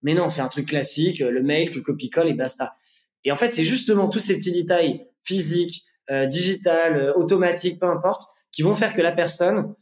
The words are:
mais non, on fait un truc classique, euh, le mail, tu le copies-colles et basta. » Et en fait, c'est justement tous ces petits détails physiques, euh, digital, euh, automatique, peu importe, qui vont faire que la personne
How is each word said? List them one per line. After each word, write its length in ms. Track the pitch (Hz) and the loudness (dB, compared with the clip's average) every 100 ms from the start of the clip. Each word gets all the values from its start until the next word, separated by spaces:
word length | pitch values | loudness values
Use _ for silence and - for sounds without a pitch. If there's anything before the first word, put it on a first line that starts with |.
mais 120 | 139 | 2
non, 120 | 165 170 | 2 0
on 40 | |
fait 120 | 156 | -2
un 60 | 131 | -4
truc 200 | 147 135 | -4 -4
classique, 520 | 151 127 - 165 180 | -2 -2 0 0 0
euh, 100 | 135 | 0
le 120 | 127 | 0
mail, 280 | 135 151 165 | 0 2 0
tu 80 | 139 | -4
le 40 | |
copies-colles 460 | - - 127 160 165 | -6 -6 -4 0 0
et 60 | |
basta. » 380 | 123 131 - 127 - - - _ _ | 0 -4 -6 -10 -10 -20 -20 _ _
Et 80 | 135 | -2
en 40 | 139 | 0
fait, 140 | 240 | 0
c'est 140 | - | 0
justement 440 | 160 247 - 208 196 | 0 0 2 2 2
tous 100 | 220 | 0
ces 180 | - 190 | -2 -2
petits 160 | 185 | 0
détails 540 | 175 175 175 160 - - _ | -2 0 2 2 -2 -10 _
physiques, 640 | - 190 156 175 175 - _ _ - | -6 -2 0 0 -2 -4 _ _ -6
euh, 160 | 135 135 | 0 0
digital, 720 | 147 180 190 180 165 165 151 | 0 0 0 0 2 2 2
euh, 180 | 139 | 2
automatique, 680 | 160 165 190 180 175 180 165 | 2 2 2 2 0 -2 -2
peu 60 | 180 | -2
importe, 360 | 170 180 180 - _ _ | 0 0 -2 -8 _ _
qui 100 | - | 0
vont 120 | 156 | 2
faire 200 | 208 214 | 2 0
que 60 | 208 | 2
la 120 | 170 | 0
personne 640 | 170 165 - 175 208 - - | 2 -2 2 2 2 -2 -10